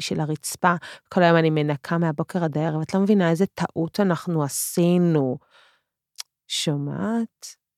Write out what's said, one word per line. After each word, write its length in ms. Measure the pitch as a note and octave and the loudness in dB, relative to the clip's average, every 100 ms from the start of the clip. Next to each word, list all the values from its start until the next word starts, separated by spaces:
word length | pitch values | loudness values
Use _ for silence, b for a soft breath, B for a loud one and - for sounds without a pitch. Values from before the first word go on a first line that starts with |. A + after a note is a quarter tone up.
של 200 | - - | -6 -4
הרצפה. 540 | D3+ D#3 - - F3+ F3 B B - | -4 -6 -8 0 0 0 B B -4
כל 140 | F#3 | 2
היום 140 | E3+ E3+ | 4 6
אני 140 | D#3+ | 4
מנקה 480 | D#3 D3 C#3+ - E3+ | 2 0 -4 -2 -2
מהבוקר 460 | E3+ D3 D#3+ F3+ | 0 -2 -4 -2
עד 140 | D#3+ D3 | -2 -2
הערב. 220 | D#3+ D#3 | -2 -2
את 140 | D#3+ | -2
לא 60 | F#3+ | 0
מבינה 300 | G3 G#3 E3+ | 2 4 4
איזה 160 | E3 G3 | 2 0
טעות 540 | - - - E3 - | -2 -6 -4 -4 0
אנחנו 420 | G3 E3 - D#3+ | 0 0 -2 -2
עשינו. 960 | C#3 - - - F3 F3+ F3 D#3 C3 C#3+ b b b b b _ _ - - _ - | -2 -4 -4 0 2 4 4 2 0 -4 b b b b b _ _ -20 -20 _ -10
"שומעת? 1000 | - - C#3+ C#3+ C#3 G3 A#3 A3+ _ - - _ | -6 -2 -2 -4 -4 -4 -4 -6 _ -20 -20 _